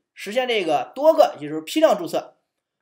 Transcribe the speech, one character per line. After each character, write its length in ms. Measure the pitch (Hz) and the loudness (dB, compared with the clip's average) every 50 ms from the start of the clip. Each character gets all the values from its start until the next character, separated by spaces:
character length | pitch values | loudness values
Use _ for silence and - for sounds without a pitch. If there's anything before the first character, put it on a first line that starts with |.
| _ _ _ | _ _ _
实 180 | - - 190 | -16 -14 -6
现 160 | 208 262 254 247 | -4 -4 -2 -2
这 160 | 233 214 185 | -2 -2 -2
个 280 | 160 151 139 123 - - | 0 -2 -2 -2 -6 -6
多 180 | 262 285 311 | 0 2 4
个， 240 | 320 220 175 - - 135 | 6 6 4 4 2 -4
也 100 | 147 147 | -10 -10
就 60 | 151 | -10
是 60 | 156 | -10
批 200 | 156 - - 320 | -8 -6 0 2
量 180 | 311 294 226 185 | 2 2 2 0
注 100 | 175 151 | -4 -6
册。 280 | - 165 - - _ _ _ _ _ _ _ _ _ _ | -6 -8 -8 -10 _ _ _ _ _ _ _ _ _ _